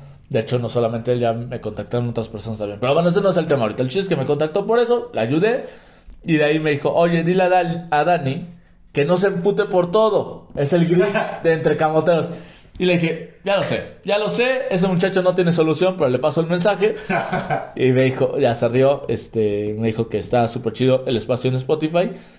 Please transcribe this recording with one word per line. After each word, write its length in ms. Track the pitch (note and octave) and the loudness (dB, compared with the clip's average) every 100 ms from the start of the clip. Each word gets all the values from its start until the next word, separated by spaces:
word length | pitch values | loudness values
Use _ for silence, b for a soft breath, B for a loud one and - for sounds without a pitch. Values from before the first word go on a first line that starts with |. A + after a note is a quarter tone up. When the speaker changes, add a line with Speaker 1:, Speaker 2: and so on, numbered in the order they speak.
| B B - | B B -4
Speaker 1:
De 100 | A#2 | -4
hecho, 220 | A2 B2 | -2 -4
no 80 | A#2 | -2
solamente 420 | B2 A2+ A#2 A2+ | -2 -2 -2 -2
él... 80 | B2 | 0
ya 140 | A#2 | 0
me 280 | A2+ A#2+ A#2+ | -2 -8 -10
contactaron 480 | G#2+ G#2 G2+ A#2+ A#2+ | -10 -10 -6 -4 -2
otras 180 | A2+ A2 | -6 -8
personas 320 | G#2+ G#2+ G#2+ | -10 -10 -8
también. 180 | G#2 G#2 | -8 -4
Pero 160 | B2+ | 0
bueno, 140 | D3+ F3 | 2 2
ese 120 | F3+ | 2
no 100 | G3 | 2
es 60 | F3 | 0
el 100 | D#3+ | 2
tema 140 | C#3 | 0
ahorita. 200 | A2 G#2+ | 0 -2
El 60 | B2+ | -2
chiste 140 | F#3+ | -2
es 60 | F#3+ | -2
que 60 | D#3 | -2
me 100 | B2+ | 0
contactó 380 | C#3+ D#3 G3+ G#3+ | 0 0 -2 0
por 120 | A#3 | 2
eso, 320 | A#3 A#3+ A#3 | 2 0 -2
le 80 | A2 | -4
ayudé 440 | A2+ D#3 G#3+ C4 B B B B B - | 0 2 2 0 B B B B B -12
y 140 | - D#3 | 0 2
de 80 | |
ahí 160 | D3 D#3 | 4 2
me 100 | D#3 | 0
dijo, 220 | C#3+ D3 | 0 0
"Oye, 320 | - F3 E3+ | 2 2 2
dile 180 | E3 F#3 | 2 2
a 60 | F3+ | 4
Dal-, 400 | F3+ E3+ E3+ - | 4 2 -4 -2
a 140 | D3 | 0
Dani 420 | D#3+ E3+ C3+ D3+ - B B B - | 2 2 0 -6 -10 B B B -6
que 120 | - | -2
no 120 | D3 F3+ | 2 2
se 100 | G3 | 2
empute 360 | F3 G3 G3+ | 0 0 0
por 260 | G3+ F#3+ E3+ | 0 0 2
todo. 560 | G#3+ A3 F#3 A#2+ - - | 2 4 2 -2 -10 -12
Es 180 | - C#3 | -4 0
el 140 | F3 E3+ | 2 4
Grinch 300 | F3 G3+ G#3 - | 4 2 0 -4
Speaker 2:
<laughs> 160 | - | -2
Speaker 1:
de 100 | E3 | 0
Entre 220 | D#3+ D#3+ D3+ | 2 0 0
Camoteros". 520 | D#3 D#3 D#3+ E3 - B B B B - | 2 2 2 2 0 B B B B -2
Y 80 | F3+ | 0
le 80 | |
dije, 400 | E3+ E3 - - - | 2 0 -4 -10 -10
"Ya 120 | - G3 | -2 -2
lo 80 | |
sé, 180 | - A2 - - | 0 -4 -6 -12
ya 140 | F#3 G#3 | -4 -2
lo 120 | G#3 | 0
sé, 320 | E3+ B3+ B3+ - | 0 0 -2 -2
ese 160 | F#3 F#3+ | 0 0
muchacho 320 | F3 F#3+ F#3+ | 2 2 2
no 140 | F3+ | 2
tiene 160 | F3+ F3 | 2 2
solución, 440 | E3 D#3 D#3 F#3 F#3 | 2 2 2 0 2
pero 100 | C#3 | 0
le 120 | B2+ | 2
paso 200 | D3+ D3+ | 0 0
el 40 | D#3+ | -2
mensaje". 480 | F3 G3 F#3+ G#3+ G#3+ - | 0 0 2 0 0 -4
Speaker 2:
<laughs> 640 | F3+ - F3 - C#3+ - - | -4 -2 -6 -4 -6 -6 0
Speaker 1:
Y 140 | B2+ | 2
me 120 | B2+ | 4
dijo, 340 | C3 C3 - - | 2 0 -2 2
ya 160 | B2+ | 0
se 140 | A#2 A#2+ | 2 0
rió, 380 | B2 C3+ C#3 - | 4 2 2 -2
este, 640 | A2+ - A2+ G#2 G2+ G#2 G#2+ | -6 -4 -2 0 0 -4 -2
me 100 | A2+ | -2
dijo 200 | G#2+ A2+ | -2 -2
que 100 | G#2+ | -4
está 280 | F2+ B2 A2+ | 0 0 0
súper 240 | B2 A2+ | -2 -6
chido 280 | - B2+ C3 C#3 | 0 2 2 0
el 100 | A#2 | -4
espacio 340 | - A#2+ B2+ | -2 -2 0
en 60 | B2+ | -2
Spotify. 560 | C3 D3+ D#3 E3+ G#3 B B | -2 -2 0 0 -2 B B